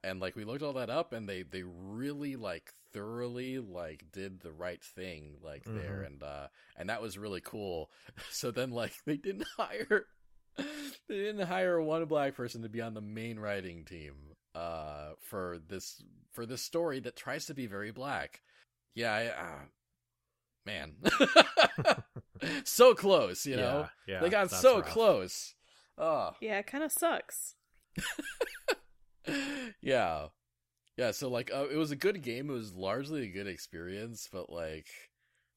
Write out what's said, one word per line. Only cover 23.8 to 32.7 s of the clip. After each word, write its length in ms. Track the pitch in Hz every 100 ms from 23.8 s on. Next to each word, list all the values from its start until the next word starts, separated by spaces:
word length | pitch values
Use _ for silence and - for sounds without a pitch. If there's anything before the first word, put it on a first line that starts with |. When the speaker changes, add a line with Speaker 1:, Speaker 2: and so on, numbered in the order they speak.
| 151 - -
Speaker 2:
Yeah, 80 |
yeah, 60 | 95
Speaker 1:
They 80 | 175
got 200 | 208 185
Speaker 2:
that's 100 | 95
Speaker 1:
so 180 | 254 220
Speaker 2:
rough. 80 | -
Speaker 1:
close. 680 | 214 220 131 92 - - - _ - _ -
Ugh. 380 | 160 147 90 -
Speaker 3:
Yeah, 180 | 220 202
it 80 | 208
kinda 220 | 277 302
sucks. 640 | - 339 247 - - - -
<laughs> 40 | _ _ _ - - - - - - - - 480 - - - _ - 277 277 285 240 -
Speaker 1:
Yeah. 460 | - 127 92 76 76 - _ _ _ _ _ -
Yeah, 160 | 120
so, 160 | - 135
like, 200 | 120 -
uh, 140 | 135 143
it 60 | 151
was 140 | 151
a 60 | 139
good 260 | 190 202
game. 280 | 120 117 147
It 40 |
was 200 | 123 107